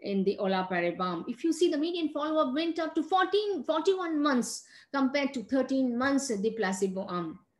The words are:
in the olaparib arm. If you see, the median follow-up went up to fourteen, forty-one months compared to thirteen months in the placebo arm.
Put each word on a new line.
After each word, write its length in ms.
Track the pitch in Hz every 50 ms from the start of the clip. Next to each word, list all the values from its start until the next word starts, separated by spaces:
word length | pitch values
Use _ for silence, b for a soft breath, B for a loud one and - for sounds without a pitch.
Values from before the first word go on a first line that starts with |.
in 200 | - 202 196 196 185
the 120 | 196 196 -
olaparib 600 | - 190 190 185 185 185 185 175 175 175 170 175
arm. 240 | 185 180 175 165 -
If 180 | - 233 - -
you 100 | 330 320
see, 160 | 320 359 330
the 80 | 311 285
median 320 | 311 349 349 349 320 294
follow-up 420 | - 285 294 311 311 311 302 262
went 260 | 247 311 330 339 320 349
up 160 | 320 311 -
to 60 | 330
fourteen, 600 | 302 - 381 370 381 370 381 415 427 403 392 294 233
forty-one 580 | - 311 320 320 392 381 370 349 330 320 294
months 420 | 294 294 269 240 220 - - - B B B B B B
compared 400 | - 277 262 254 269 285 277 269
to 120 | 277 247 208
thirteen 520 | - 269 262 247 254 269 269 262 247 233
months 320 | 240 262 277 277 262 269 -
in 140 | 220 196
the 80 | 196 220
placebo 560 | 214 220 202 185 190 - 202 190 185 190 196
arm. 320 | 190 180 175 165 160 - - _ _ _